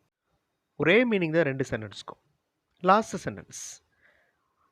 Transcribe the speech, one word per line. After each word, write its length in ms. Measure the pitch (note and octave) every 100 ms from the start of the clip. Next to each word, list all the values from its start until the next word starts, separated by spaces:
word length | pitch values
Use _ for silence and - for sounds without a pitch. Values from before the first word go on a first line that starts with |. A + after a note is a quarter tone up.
| _ _ _ _ _ _ _ -
ஒரே 340 | D3 G#3 B3+
மீனிங் 220 | G3+ E3
தான் 100 | D#3+
ரெண்டு 220 | D3 C3 C3
சென்டென்ஸ்க்கும். 520 | B2 G#2 - - - _ _ _ _ _ _
லாஸ்ட் 480 | F3+ G#3 - F#3+ -
சென்டென்ஸ், 560 | F#2+ D#2 - - - _ _ _ _ _ _ _ _ _